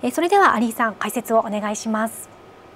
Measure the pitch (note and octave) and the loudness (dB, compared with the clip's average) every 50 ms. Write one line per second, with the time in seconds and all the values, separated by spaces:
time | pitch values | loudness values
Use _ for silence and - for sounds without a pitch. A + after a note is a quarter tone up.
0 | - B3 - D#4+ E4 F4 G4+ G4+ F#4+ C4+ - A3 A#3+ A3+ A3 - A#3+ A3 G3 - | -6 -4 -2 0 0 4 4 6 6 6 4 2 0 0 -2 -2 -4 -4 -4 -4
1 | - G#3 - B3 A3+ - A3+ A3+ A3+ A3+ G#3 G#3 G#3 G#3 G#3+ G#3 - A3+ G#3+ G#3+ | -6 -6 -4 -4 -2 0 2 2 2 0 -2 -4 -4 -4 -6 -6 -4 -4 -2 -2
2 | A3 A3 - - - - - - - - - - - - - | -2 -4 -6 -10 -18 -18 -20 -20 -20 -20 -20 -20 -20 -20 -20